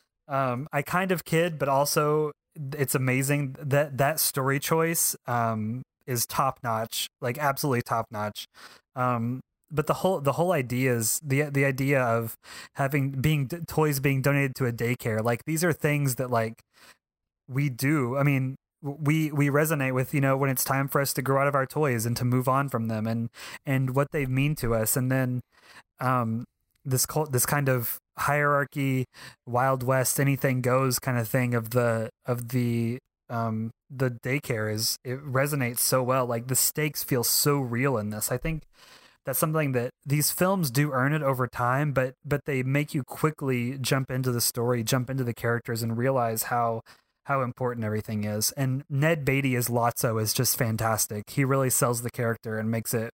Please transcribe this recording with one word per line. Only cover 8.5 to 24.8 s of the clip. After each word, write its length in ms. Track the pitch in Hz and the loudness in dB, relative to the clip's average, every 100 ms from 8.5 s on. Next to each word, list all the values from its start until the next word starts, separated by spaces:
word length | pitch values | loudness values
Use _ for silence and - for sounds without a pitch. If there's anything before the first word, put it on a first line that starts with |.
| - - - _ | -18 -20 -20 _
Um, 460 | 131 127 120 117 131 - _ _ | -4 -2 0 -2 -6 -10 _ _
but 160 | 147 151 | -4 -2
the 80 | |
whole, 260 | 151 185 185 | 0 0 2
the 120 | 143 | 0
whole 200 | 135 175 | 0 2
idea 420 | 170 123 123 131 | 2 0 0 2
is 260 | 120 110 - | 2 0 -2
the, 180 | 156 135 | 0 0
the 200 | 147 139 | 2 2
idea 360 | 139 131 135 139 | 2 2 2 2
of 360 | 123 117 113 - - - - | 4 2 0 -10 -18 -20 -16
having, 360 | - 139 147 135 | -4 0 0 0
being 340 | 135 151 156 131 | 0 0 2 0
d-, 120 | 170 170 | -6 -4
toys 320 | - 156 135 | 2 2 2
being 240 | 143 135 | 2 2
donated 320 | 139 143 139 127 | 2 2 0 0
to 100 | 127 | -2
a 60 | |
daycare. 520 | 117 120 123 120 107 | 0 -2 -2 -2 0
Like, 200 | 113 120 | 0 0
these 200 | - 156 | -2 0
are 80 | 175 | 0
things 440 | 151 156 147 143 120 | 2 0 2 0 0
that, 140 | 127 | 0
like, 320 | 117 113 113 _ _ - - _ _ _ _ - | 0 0 -4 _ _ -20 -20 _ _ _ _ -6
we 200 | 131 147 | -2 0
do. 480 | 120 135 156 120 135 | 0 2 2 2 2
I 60 | |
mean, 320 | 143 135 131 135 _ _ | 4 4 0 -6 _ _
w-, 160 | 143 147 | -12 -4
we, 300 | 143 160 156 | 2 2 2
we 160 | 143 143 | 2 2
resonate 460 | 143 156 156 131 | 4 2 2 0
with, 200 | 127 127 | 0 0
you 60 | 147 | 2
know, 160 | 135 135 | 2 2
when 140 | 139 | 2
it's 120 | 127 | 0
time 220 | - 135 139 | 0 0 0
for 140 | 147 | 0
us 120 | 139 | 0
to 80 | - | -2
grow 180 | 131 135 | 0 2
out 80 | 139 | 2
of 60 | 139 | 2
our 100 | 131 | 0
toys 400 | 151 151 120 117 | 0 0 0 0
and 100 | 120 | 0
to 80 | |
move 240 | 123 127 127 | 2 2 2
on 200 | 131 139 | 0 0
from 180 | 123 113 | -2 -2
them 200 | 110 110 | -2 -2
and, 220 | 113 117 - - - | -2 -4 -8 -16 -12
and 320 | - 135 131 131 | -2 0 2 0
what 160 | 143 | 0
they 120 | 160 131 | -2 -2
mean 280 | 131 143 151 | 0 0 0
to 180 | 131 | 0
us. 220 | 113 | 0